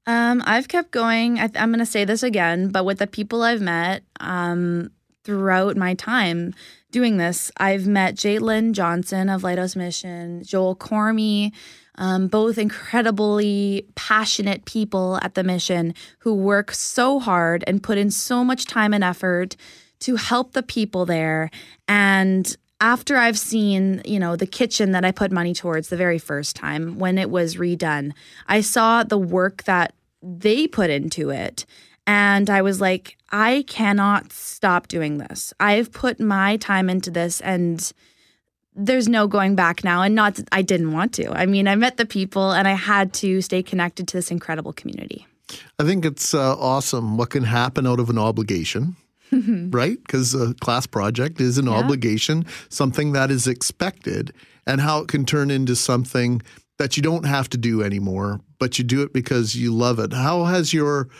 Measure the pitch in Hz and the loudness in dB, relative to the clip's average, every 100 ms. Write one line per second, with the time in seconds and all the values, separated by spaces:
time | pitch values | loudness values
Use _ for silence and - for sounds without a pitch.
0 | - 233 233 247 - 226 262 349 339 240 | -2 2 2 2 2 0 2 -2 0 0
1 | 226 226 233 240 220 - 226 233 233 214 | 2 2 2 0 -2 0 0 2 0 0
2 | 202 226 254 208 170 175 190 190 185 196 | 0 0 0 2 2 2 0 0 0 -2
3 | 196 - 208 233 233 233 185 170 170 190 | -4 -4 -4 0 0 0 0 0 -2 -4
4 | - - - 180 175 175 175 175 170 _ | -8 -12 -6 -2 -2 0 0 -2 -6 _
5 | _ _ - 196 190 185 196 196 180 185 | _ _ -6 -2 2 2 2 0 -2 -2
6 | - 247 185 170 175 - - - _ 247 | -2 0 0 -2 -6 -10 -20 -20 _ 0
7 | 240 196 170 175 - - 196 196 190 202 | 2 2 0 -2 -6 -2 0 2 2 2
8 | 185 - 208 214 226 220 226 202 170 170 | 2 0 -2 0 0 0 0 0 0 -2
9 | 180 190 190 190 185 180 185 185 175 175 | -2 -2 0 -2 -2 -2 -4 -4 -6 -8
10 | 185 175 170 175 - 190 185 185 - 214 | -10 -12 -12 -12 -4 0 0 -2 -4 0
11 | 214 220 214 208 208 - - - _ - | 2 2 2 0 -2 -6 -20 -20 _ -6
12 | 185 185 185 214 220 226 214 - - 233 | -2 0 2 2 2 2 -2 -4 -2 0
13 | 226 208 214 208 208 202 202 196 - - | 2 2 2 2 2 2 0 -2 -6 -14
14 | - 214 214 - 202 190 - 220 214 190 | -10 -6 -4 -2 -2 -4 -6 -6 -2 -2
15 | 185 185 190 190 185 180 - 180 165 - | -2 -4 -4 -2 -2 -2 -2 -2 -2 -6
16 | - _ 226 202 196 202 208 - - - | -18 _ -2 0 2 0 -2 -8 -4 0
17 | 254 277 233 175 165 175 - 196 196 202 | 2 2 2 2 2 0 0 -2 0 0
18 | 202 190 - 247 247 254 - 233 214 208 | 0 -2 -2 0 0 -2 -2 0 2 2
19 | 185 180 185 175 185 - - - _ _ | 0 0 0 0 -2 -8 -20 -20 _ _
20 | - 233 - 240 254 262 254 233 214 185 | -4 -2 0 0 0 -4 -4 -4 -2 -2
21 | 180 165 160 156 160 - - _ - 202 | 0 0 0 -2 -4 -8 -20 _ 0 4
22 | 196 190 190 190 180 - _ _ 226 247 | 6 4 4 2 0 -6 _ _ 2 2
23 | - 269 233 214 - 220 208 190 190 190 | 2 2 2 0 -2 0 2 2 2 -2
24 | - 202 175 170 190 - 240 - 196 185 | -2 -2 -2 -2 -4 -2 -2 2 2 2
25 | 185 - 196 185 175 175 175 160 160 175 | 0 0 -2 0 -2 -2 -2 -4 -4 -2
26 | 180 165 - 143 147 - 147 151 165 180 | 0 0 -4 -6 -6 -8 -8 -6 -6 -4
27 | 185 190 165 180 165 175 175 175 165 147 | -2 0 0 -2 -2 -2 -4 -2 -2 -2
28 | 143 - - - - 208 208 233 226 233 | -4 -10 -20 -18 -2 0 2 2 4 4
29 | 220 208 180 180 190 190 - 180 170 - | 2 0 0 0 0 -2 0 0 0 -4
30 | _ _ 180 175 208 240 311 226 175 143 | _ _ -16 -2 0 2 0 0 0 0
31 | 156 - 147 139 - - - - - _ | -2 -4 -4 -4 -6 -10 -14 -20 -20 _
32 | - 202 202 202 202 196 196 196 190 185 | 0 4 4 4 4 4 2 2 0 0
33 | - - _ 202 226 269 269 - 214 202 | -6 -20 _ 0 2 2 -2 0 2 4
34 | 202 202 - - - - 196 180 - 175 | 4 2 -2 -14 -14 -2 2 2 0 -4
35 | 151 147 - - - - 208 208 226 - | -2 -4 -6 -10 -12 0 2 4 0 -2
36 | 254 240 214 196 196 214 - 190 190 185 | -4 0 0 2 2 0 0 0 2 0
37 | 185 170 170 - 190 185 175 165 - - | -2 -4 -2 -4 -2 0 0 -2 -6 -10
38 | _ _ _ _ _ _ _ - 202 254 | _ _ _ _ _ _ _ -4 0 2
39 | 220 226 208 202 190 190 170 170 185 175 | 2 2 2 2 2 4 2 2 0 2
40 | 196 220 208 202 - 196 185 185 160 156 | 4 4 2 0 -2 0 2 0 0 0
41 | 214 - - - 185 196 196 202 247 254 | -2 -2 -6 0 2 4 4 4 2 0
42 | 220 196 190 196 190 185 196 190 - 202 | -2 -2 -2 0 2 2 2 0 2 2
43 | 190 - 196 185 185 185 185 185 175 - | 2 0 0 0 0 -2 -2 -2 -2 -4
44 | 180 180 175 175 - 160 165 - - 50 | -6 -4 -4 -6 -6 -8 -8 -12 -12 -12
45 | - - - _ - - - - 147 190 | -12 -14 -16 _ -20 -20 -14 -2 0 2
46 | 160 139 - 156 131 135 131 135 - 127 | 0 -2 -2 2 2 2 0 0 0 -2
47 | 110 110 120 143 120 120 123 143 127 123 | -2 0 0 0 0 2 0 0 2 2
48 | 117 117 107 110 104 92 78 - 156 180 | 2 2 2 0 -2 -2 -2 -4 -4 -6
49 | _ _ _ 262 208 196 175 123 143 247 | _ _ _ 0 2 0 0 0 0 -2
50 | - 131 123 135 117 123 - 120 - 110 | -2 0 0 0 0 -2 0 0 0 -2
51 | 101 117 143 165 127 123 127 110 127 135 | 0 0 -2 0 2 2 2 2 2 2
52 | 120 110 - 160 170 - - - 135 127 | 0 0 0 0 -2 -10 -14 -2 0 0
53 | 147 139 135 131 127 120 - - 185 - | 0 2 2 2 0 -2 -4 -2 -6 -4
54 | - - - - - _ - 135 147 151 | -6 -6 -6 -12 -20 _ -2 0 2 0
55 | - 143 127 151 143 135 131 123 - 123 | 0 -2 0 0 2 2 0 0 2 0
56 | 123 127 120 120 - - _ - 139 - | 0 0 0 0 -4 -20 _ -6 -2 0
57 | 156 165 151 139 127 120 117 110 101 101 | 0 0 0 0 -2 -2 0 2 0 -2
58 | 98 95 101 104 - _ 127 - 127 131 | -2 -2 -2 -4 -10 _ -2 -2 0 0
59 | 143 131 120 127 107 120 120 113 120 113 | 0 -4 0 0 0 -2 0 2 2 0
60 | 110 127 139 175 170 180 160 156 147 143 | -2 0 0 2 2 2 2 2 2 0
61 | 131 | -4